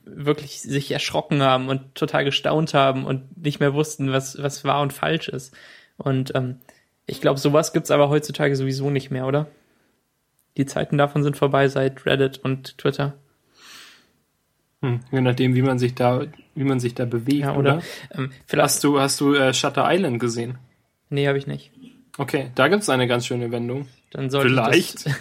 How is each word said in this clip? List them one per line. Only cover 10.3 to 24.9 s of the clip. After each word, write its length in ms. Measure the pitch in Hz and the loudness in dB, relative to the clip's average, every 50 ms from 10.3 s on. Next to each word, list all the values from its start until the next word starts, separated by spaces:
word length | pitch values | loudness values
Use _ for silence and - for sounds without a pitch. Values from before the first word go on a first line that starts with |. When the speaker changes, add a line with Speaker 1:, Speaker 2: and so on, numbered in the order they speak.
| _ _ _ _ _ - | _ _ _ _ _ -4
Speaker 1:
Die 80 | 139 | -4
Zeiten 320 | 135 - 143 151 - - 147 | -2 -2 -4 -4 -2 2 2
davon 240 | 147 143 - 156 143 | 2 2 2 0 0
sind 140 | 147 143 - | 0 0 0
vorbei 300 | - 143 139 139 139 135 | 0 2 4 4 2 4
seit 360 | 135 139 135 131 135 - - | 2 2 -2 -2 -2 -2 -2
Reddit 340 | 143 139 139 135 131 135 - | 0 2 2 2 0 -2 -4
und 380 | - 131 135 131 135 - - | -6 -4 -4 -4 -6 -16 -18
Twitter. 380 | - - 143 135 - 143 143 139 - _ _ _ _ _ _ _ _ - - - - - - - _ _ _ _ _ _ _ _ _ _ _ _ _ _ _ _ _ - | -4 -2 -2 -2 0 -4 -4 -4 -8 _ _ _ _ _ _ _ _ -20 -20 -20 -20 -20 -20 -20 _ _ _ _ _ _ _ _ _ _ _ _ _ _ _ _ _ -4
Speaker 2:
Hm, 180 | 131 120 120 - - | -2 -2 -4 -4 -2
je 100 | - 135 131 | 0 2 2
nachdem, 320 | 127 123 127 131 127 127 | 2 4 4 2 2 4
wie 80 | 123 127 | 4 4
man 160 | 135 131 123 | 2 2 2
sich 160 | 123 120 127 | 0 0 0
da, 300 | - 123 123 123 127 147 147 - - - _ _ | 2 2 2 2 2 -2 -6 -12 -20 -20 _ _
wie 100 | 160 135 | -2 0
man 160 | 135 135 127 | 0 0 0
sich 140 | 123 123 117 | 0 -4 -2
da 100 | - 127 | -2 -4
bewegt, 380 | 117 123 120 113 131 139 147 143 | -2 -2 -4 0 0 0 0 0
Speaker 1:
Ja, 100 | 139 - | 0 0
oder, 200 | 139 139 139 143 | 2 2 2 2
Speaker 2:
oder? 60 | 165 170 - - - - - - | 2 -2 -8 -14 -16 -18 -14 -8
Speaker 1:
ähm, 180 | - 131 135 - - - | -6 -6 -6 -8 -14 -8
vielleicht 180 | - - 147 156 147 - | -4 2 2 2 2 2
Speaker 2:
Hast 100 | - - | 2 2
du, 160 | 147 143 139 | 2 4 4
hast 200 | 135 135 - - | 2 0 0 0
du, 140 | 151 139 143 | 2 4 4
äh, 200 | 143 135 131 127 | 4 4 4 2
Shutter 320 | - - 143 131 - 131 - | 2 0 0 0 0 2 2
Island 300 | 156 185 196 156 123 117 | 2 2 2 0 -2 -2
gesehen? 380 | 123 120 113 120 120 123 127 - - _ _ _ _ _ _ _ _ _ | -2 -2 -2 -4 -6 -8 -8 -12 -16 _ _ _ _ _ _ _ _ _
Speaker 1:
Nee, 180 | 147 143 143 143 | -2 0 0 2
hab 80 | 139 | 0
ich 100 | 139 139 | 0 -2
nicht. 240 | 143 143 139 - - _ - - - - _ _ _ - - | -6 -10 -10 -12 -16 _ -20 -20 -20 -20 _ _ _ -8 -8
Speaker 2:
Okay, 320 | 139 127 - 147 131 131 123 | -6 -2 -2 -4 -4 -4 2
da 140 | - 131 151 | 2 4 4
gibt's 200 | 190 208 208 - | 4 2 2 0
eine 180 | 139 127 127 | 2 2 2
ganz 200 | 120 123 120 123 | 2 2 0 0
schöne 240 | - 131 123 120 117 120 | -2 -4 -4 -4 -4 -4
Wendung. 360 | 120 120 120 127 139 143 - _ _ _ _ | -4 -4 -4 -6 -6 -8 -10 _ _ _ _
Speaker 1:
Dann 180 | - - 135 131 | -10 -8 -6 -2
sollte 180 | 135 143 139 123 | 0 2 2 4
ich 60 | 131 | 2
Speaker 2:
Vielleicht, 520 | 131 113 113 - - - - | 2 2 2 2 0 0 -2